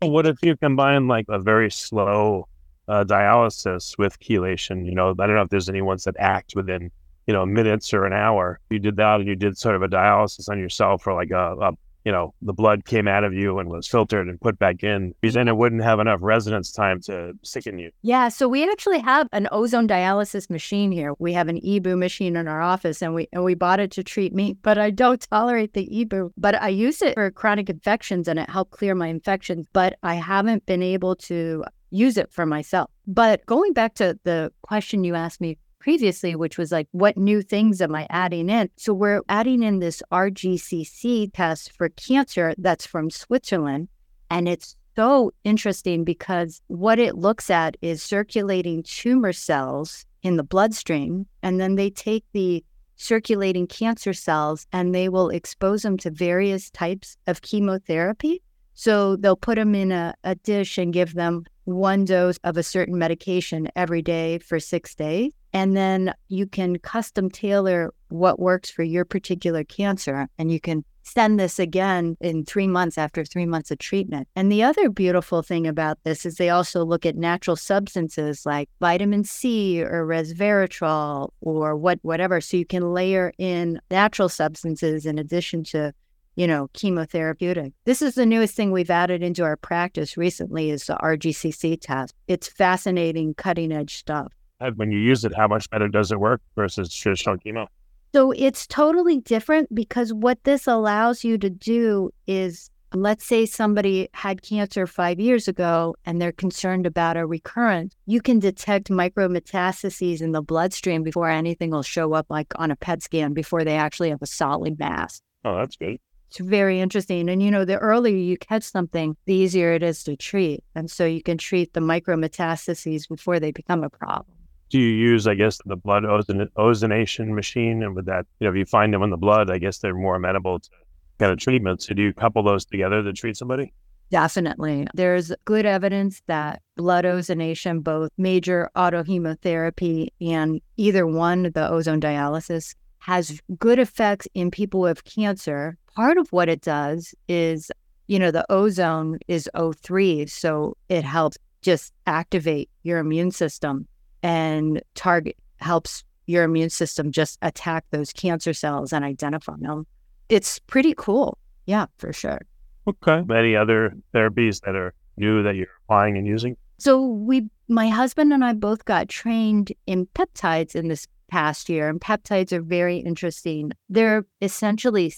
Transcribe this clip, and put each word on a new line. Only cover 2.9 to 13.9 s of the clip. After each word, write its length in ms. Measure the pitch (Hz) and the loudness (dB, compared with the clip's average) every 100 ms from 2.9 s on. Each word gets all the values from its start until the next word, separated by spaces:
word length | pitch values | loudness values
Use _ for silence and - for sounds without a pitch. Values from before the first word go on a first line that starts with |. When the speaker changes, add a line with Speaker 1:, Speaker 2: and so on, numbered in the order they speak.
| 104 98 | 0 2
Speaker 1:
dialysis 920 | 101 101 117 117 - - 90 - - | 4 6 6 4 0 -4 -4 -6 0
with 220 | 98 - | 0 -2
chelation? 680 | - 104 92 90 - 92 90 | -2 0 0 -2 -4 -6 -2
You 80 | |
know, 180 | 90 92 | 2 2
I 140 | 92 101 | 2 2
don't 100 | 107 | 2
know 80 | |
if 60 | 95 | 2
there's 200 | 98 90 | 0 0
any 120 | 98 | -2
ones 220 | 95 95 | -2 -2
that 140 | 92 - | -4 0
act 320 | 98 95 - | 0 0 -4
within, 380 | 101 95 92 87 - - _ - | -6 -4 -6 -8 -16 -20 _ -2
you 60 | |
know, 120 | 101 92 | 0 2
minutes 480 | 107 110 107 - | 2 2 0 0
or 100 | 104 | 0
an 80 | 95 | 0
hour. 480 | 101 107 104 90 87 - | 2 2 2 0 -4 -6
You 100 | 110 | -4
did 180 | 104 101 | -2 2
that 240 | 107 107 | 4 4
and 80 | 101 | 2
you 80 | 95 | 0
did 200 | 104 95 | -2 0
sort 200 | 117 98 | 0 0
of 60 | |
a 40 | 95 | 2
dialysis 640 | 92 101 101 104 - 104 | 2 4 4 2 -2 -8
on 100 | 101 | -6
yourself 420 | 92 - 98 98 | -4 0 2 2
for, 120 | - | 0
like, 180 | 87 87 | -2 -2
a, 240 | 92 87 90 | 0 -2 0
a, 100 | 98 82 - _ 110 | -2 -2 -10 _ -2
you 80 | |
know, 200 | 95 82 - | -2 -2 -6
the 120 | 101 | -6
blood 320 | 95 110 104 - | 2 4 4 2
came 200 | 117 104 | 0 2
out 200 | 98 104 | 2 0
of 80 | |
you 260 | 92 101 95 | 0 -2 -2
and 100 | 87 | -4
was 160 | 85 | -8
filtered 440 | - | 0